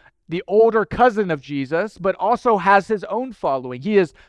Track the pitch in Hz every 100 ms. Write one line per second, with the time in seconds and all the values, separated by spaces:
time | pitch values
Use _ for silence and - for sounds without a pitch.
0 | _ _ - 170 - 202 226 220 196 -
1 | 247 208 190 156 131 143 131 160 214 -
2 | 185 185 196 220 247 208 180 202 - 214
3 | 190 214 262 202 170 135 127 127 165 202
4 | 170 _